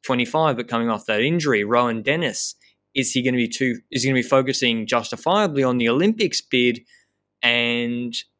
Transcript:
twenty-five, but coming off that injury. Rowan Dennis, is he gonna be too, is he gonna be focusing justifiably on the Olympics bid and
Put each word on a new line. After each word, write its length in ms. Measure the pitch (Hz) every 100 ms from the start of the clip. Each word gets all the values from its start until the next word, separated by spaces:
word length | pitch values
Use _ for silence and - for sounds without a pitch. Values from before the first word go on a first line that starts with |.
twenty-five, 540 | - 127 120 156 160 120
but 100 | 117
coming 240 | 117 117
off 160 | 107 -
that 140 | 107
injury. 420 | 127 170 151 113
Rowan 400 | 104 120 123 113
Dennis, 540 | 120 156 156 - - - _ _ _
is 180 | 139 127
he 100 | 131
gonna 140 | 127 123
be 120 | 117
too, 280 | - 131 120 _
is 100 | 135
he 60 | 127
gonna 100 | 131
be 40 |
focusing 640 | 117 135 131 135 123 113 107
justifiably 760 | 120 117 117 - 196 202 143
on 160 | 131 123
the 100 | 117
Olympics 520 | 127 190 220 202 -
bid 400 | - 127 123 120 _ _ _ _ _ _
and 720 | 120 120 120 120 120 120 120 117 -